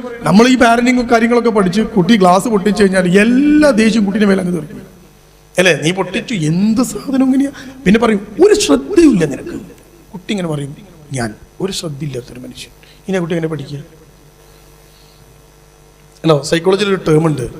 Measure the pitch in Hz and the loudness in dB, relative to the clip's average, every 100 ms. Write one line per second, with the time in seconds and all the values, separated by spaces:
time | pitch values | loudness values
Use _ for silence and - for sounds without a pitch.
0 | - - 147 190 254 254 233 233 240 247 | -14 -8 2 4 6 4 4 4 2 0
1 | 233 233 233 240 233 214 190 190 220 214 | 2 2 2 2 0 0 0 0 -2 0
2 | 175 233 180 185 240 214 208 202 196 190 | 2 4 4 4 2 0 0 2 2 2
3 | 180 190 220 247 294 294 294 220 220 220 | 2 2 2 2 2 4 4 4 2 2
4 | 196 208 202 196 180 175 151 127 - - | 0 0 0 0 -2 -6 -8 -16 -20 -20
5 | - _ _ _ _ - 185 139 143 190 | -20 _ _ _ _ -2 0 2 0 -4
6 | 180 226 - 214 151 170 208 226 233 - | -4 -6 -6 -4 -2 0 0 0 -2 -6
7 | - 262 262 262 277 - - - 190 226 | -6 -2 0 0 -2 -6 -18 -6 0 2
8 | 226 202 - - 403 415 311 269 - 370 | 2 -2 -4 2 4 4 2 0 0 4
9 | 320 208 156 127 339 - - - - - | 4 4 0 -4 -10 -14 -14 -20 -20 -20
10 | - 185 - 208 175 147 139 151 - - | -20 -16 -8 -6 -4 -6 -8 -12 -20 -20
11 | - 131 113 104 - - 190 196 170 139 | -12 -8 -8 -10 -18 -10 -8 -8 -10 -10
12 | 147 127 117 123 127 123 - - - - | -10 -10 -14 -16 -18 -18 -20 -20 -20 -18
13 | - 190 160 170 160 151 135 143 - - | -6 -4 -4 -4 -4 -8 -10 -14 -16 -20
14 | - _ - _ - - - - - _ | -20 _ -20 _ -20 -20 -20 -20 -20 _
15 | - _ - - _ _ _ _ _ _ | -20 _ -20 -20 _ _ _ _ _ _
16 | - - 160 147 - 170 175 196 202 190 | -20 -6 0 0 0 -4 0 0 0 -2
17 | - 151 165 135 117 - | 0 2 2 -2 -8 -12